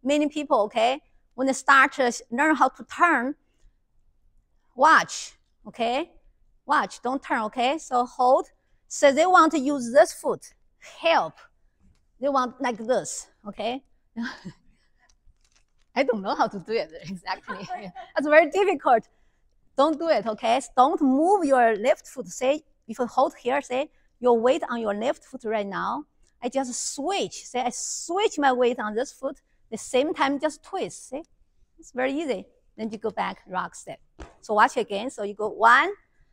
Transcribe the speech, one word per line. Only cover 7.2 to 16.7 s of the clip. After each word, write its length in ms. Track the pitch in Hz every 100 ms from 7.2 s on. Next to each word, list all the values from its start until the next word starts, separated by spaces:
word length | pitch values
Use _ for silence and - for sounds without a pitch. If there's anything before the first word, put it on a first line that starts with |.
turn, 200 | - 269
okay? 360 | 214 262 247 320
So 260 | - 247
hold. 440 | 247 - 247 302 - _ _ _ _
So 240 | - 285
they 140 | 269 359
want 260 | 359 320
to 60 | 320
use 340 | 254 285 233
this 200 | 277 359
foot, 420 | - 294 190 - _ _ _
help. 560 | - - 330 302 165 - - _ _ _ _ _ _ _
They 80 | 262
want 320 | 269 247 -
like 180 | 262 226
this, 500 | 226 233 147 - - _ 208
okay? 340 | - 214 262 - _ _ 226
<laughs> 60 | 240 - 180 - _ _ _ _ _ _ _ _ _ _ _ _ _ 240
I 60 |
don't 200 | 269 226
know 120 | 196
how 140 | - 226
to 100 | 202
do 140 | 165